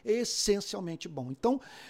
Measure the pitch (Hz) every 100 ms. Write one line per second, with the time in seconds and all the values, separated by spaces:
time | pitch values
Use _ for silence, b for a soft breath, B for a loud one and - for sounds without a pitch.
0 | - 226 226 - - 202 196 202 175 165
1 | 170 143 127 131 233 262 B B B